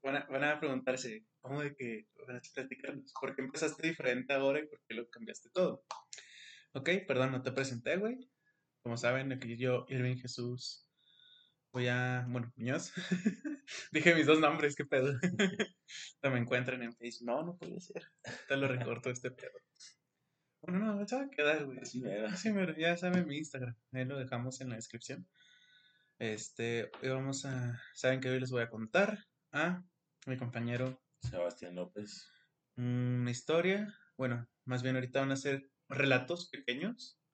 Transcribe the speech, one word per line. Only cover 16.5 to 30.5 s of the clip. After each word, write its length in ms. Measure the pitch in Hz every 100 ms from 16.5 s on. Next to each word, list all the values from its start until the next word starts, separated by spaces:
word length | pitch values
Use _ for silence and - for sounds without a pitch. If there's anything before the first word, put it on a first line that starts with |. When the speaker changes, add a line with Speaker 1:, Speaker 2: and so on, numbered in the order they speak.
| 123 127 127
Speaker 1:
en 120 | 117 117
Facebook. 320 | 120 - 120
No, 160 | 127
no 140 | 170 180
puede 220 | 165 175
ser. 200 | - - - _ - - -
Te 100 | 139
lo 100 | 135
recorto 420 | 127 120 117 127
este 220 | 123 127
pedo. 200 | - - - _ _ - - _ _ _ _ _ _
Bueno, 340 | 170 180 214 202
no, 120 | 202
se 80 | 262
va 80 |
a 60 | 277
quedar, 360 | - 147 156 143
güey. 140 | 127
Speaker 2:
Así 200 | 120 127
mero. 260 | 120 101 214
Speaker 1:
Así 240 | - 220
mero, 220 | 202 180 156
ya 180 | 165 175
saben 300 | 180 180 165
mi 100 | 143
Instagram. 380 | 156 135 123 120 _
Ahí 120 | 131 127
lo 120 | 139
dejamos 440 | 123 123 127 127
en 80 | 127
la 60 | 113
descripción. 520 | 113 120 - 143 180 _ _ - _ _ _ _ _ _
Este, 720 | 113 107 - - 117 117 - -
hoy 80 | 131
vamos 360 | 131 135 135 139
a, 360 | 131 123 120 -
saben 280 | - 131 131
que 80 | 127
hoy 100 | 131
les 120 | 127
voy 100 | 127
a 60 | 117
contar 500 | 107 110 175 202 208 - _ _
a 320 | 143 165 180 - _ _ _ -
mi 100 | 127
compañero 640 | 120